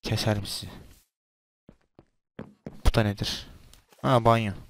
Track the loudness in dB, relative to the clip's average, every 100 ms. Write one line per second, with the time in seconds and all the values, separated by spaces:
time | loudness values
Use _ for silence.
0 | -2 -2 0 -2 -4 -10 -12 -16 -20 -20
1 | _ _ _ _ _ _ -20 _ _ -20
2 | _ _ _ -20 -20 _ -16 0 2 4
3 | 0 -2 -6 -8 -12 -20 -20 -20 _ _
4 | 2 4 6 4 2 -6